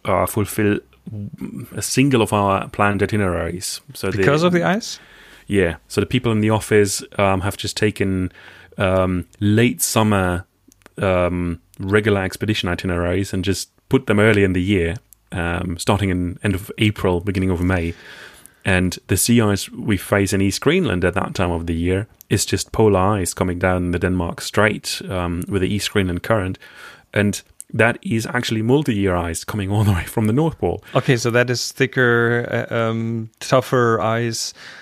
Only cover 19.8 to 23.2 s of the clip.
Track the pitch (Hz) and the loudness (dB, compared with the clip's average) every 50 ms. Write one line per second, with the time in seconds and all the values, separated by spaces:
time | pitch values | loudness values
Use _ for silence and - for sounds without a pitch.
19.8 | - - 104 92 - - 107 101 101 92 104 95 98 98 92 - - 139 165 190 | -2 -2 -2 -2 0 0 2 2 2 2 2 2 2 2 0 0 0 2 2 2
20.8 | 180 117 95 90 87 - 87 98 - - - - 92 87 87 82 82 87 85 82 | 2 0 0 0 0 0 0 0 -4 -4 -2 -2 -2 0 0 -2 -2 -4 -2 -2
21.8 | 85 90 92 95 107 - - _ - _ 113 98 - - - 95 - - - - | 0 0 0 0 -2 -6 -14 _ -4 _ -2 -2 0 -2 -2 -4 -4 -4 0 2
22.8 | 147 143 101 110 95 101 107 98 | 4 4 4 4 2 2 0 0